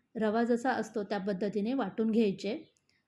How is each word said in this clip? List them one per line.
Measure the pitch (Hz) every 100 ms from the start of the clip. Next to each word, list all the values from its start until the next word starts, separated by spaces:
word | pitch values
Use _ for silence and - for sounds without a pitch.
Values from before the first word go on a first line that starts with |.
| _
रवा | 226 214 226
जसा | 240 233 262
असतो | 226 208 220
त्या | 202 202
पद्धतीने | 196 190 208 208 214
वाटून | 269 277 285 220
घ्यायचे. | 220 214 180 190 285 - _ _ _